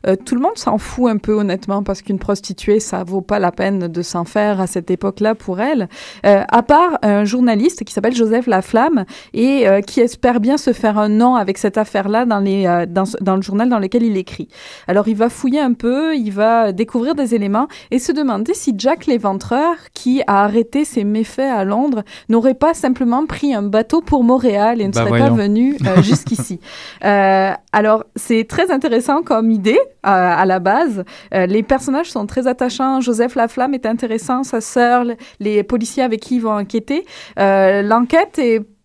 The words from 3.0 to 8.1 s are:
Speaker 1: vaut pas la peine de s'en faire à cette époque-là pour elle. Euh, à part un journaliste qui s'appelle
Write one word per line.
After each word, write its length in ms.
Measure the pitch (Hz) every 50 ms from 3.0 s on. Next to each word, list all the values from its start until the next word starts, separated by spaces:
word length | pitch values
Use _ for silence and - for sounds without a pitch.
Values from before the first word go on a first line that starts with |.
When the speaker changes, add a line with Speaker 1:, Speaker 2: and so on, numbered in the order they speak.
| 185
Speaker 1:
vaut 180 | 175 190 196
pas 180 | 185 - 208 208
la 120 | 190 175
peine 360 | 170 - 190 196 202 190 175
de 140 | 170 165 170 175
s'en 200 | - - 180 170
faire 380 | - - 208 208 208 208 190
à 60 | 185
cette 240 | 175 - 185 165 -
époque-là 420 | 180 180 - 196 190 - 208 214 220
pour 260 | 220 - - 180 185
elle. 300 | 220 277 311 254 190 - - - - - - - -
Euh, 180 | 202 202 196 -
à 140 | - - 233
part 380 | 233 - 294 311 349 359 311 -
un 240 | - 208 202 202 208
journaliste 580 | 202 233 254 247 240 220 208 240 349 - - 214
qui 80 | - -
s'appelle 220 | 208 196 226